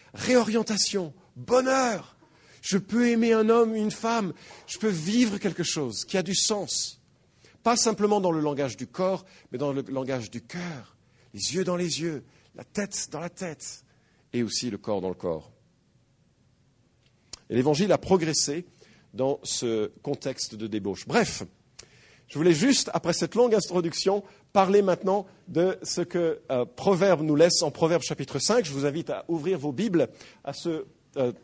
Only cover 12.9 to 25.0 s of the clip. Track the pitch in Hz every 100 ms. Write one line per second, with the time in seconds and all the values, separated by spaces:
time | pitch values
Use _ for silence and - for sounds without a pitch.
12.9 | - - 151 175 - 185 147 - - _
13.9 | _ _ _ _ 123 113 - 123 101 -
14.9 | 101 92 87 90 80 - _ _ _ _
15.9 | _ _ _ _ _ _ _ _ _ _
16.9 | _ _ _ _ - - 117 127 147 202
17.9 | 156 - 185 160 156 - 151 175 _ -
18.9 | _ _ 98 131 143 - - 123 113 107
19.9 | - - 143 139 131 - 110 110 107 98
20.9 | 90 - 185 208 - 92 _ _ - -
21.9 | _ _ _ _ 143 175 151 247 269 -
22.9 | - - 175 175 208 247 214 - 180 165
23.9 | - 190 202 - - _ 202 190 202 196
24.9 | 170